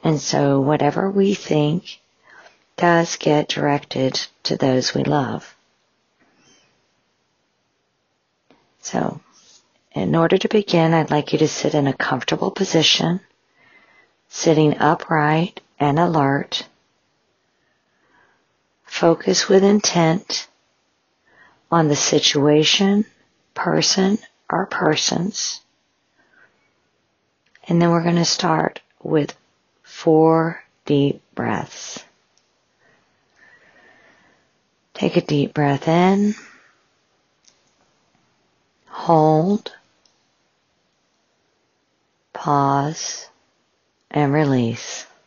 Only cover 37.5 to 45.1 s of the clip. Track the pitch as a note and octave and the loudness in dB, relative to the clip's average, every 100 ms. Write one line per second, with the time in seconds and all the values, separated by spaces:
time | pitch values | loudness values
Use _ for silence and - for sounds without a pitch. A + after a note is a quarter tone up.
37.5 | _ _ _ _ _ _ _ _ _ _ | _ _ _ _ _ _ _ _ _ _
38.5 | _ _ _ _ - - E3 D#3 D#3 E3+ | _ _ _ _ -14 0 2 4 2 0
39.5 | G#3 - - _ _ _ _ _ _ _ | -2 -6 -20 _ _ _ _ _ _ _
40.5 | _ _ _ _ _ _ _ _ _ _ | _ _ _ _ _ _ _ _ _ _
41.5 | _ _ _ _ _ _ _ _ - - | _ _ _ _ _ _ _ _ -12 -2
42.5 | C#3+ C#3 C#3 C#3+ D#3+ - - - _ _ | 0 2 0 -2 -6 -12 -12 -16 _ _
43.5 | _ _ _ _ _ _ - D3 C#3+ D3 | _ _ _ _ _ _ -2 0 2 2
44.5 | C3 A#2 A#2 - - - | 0 0 -6 -12 -16 -18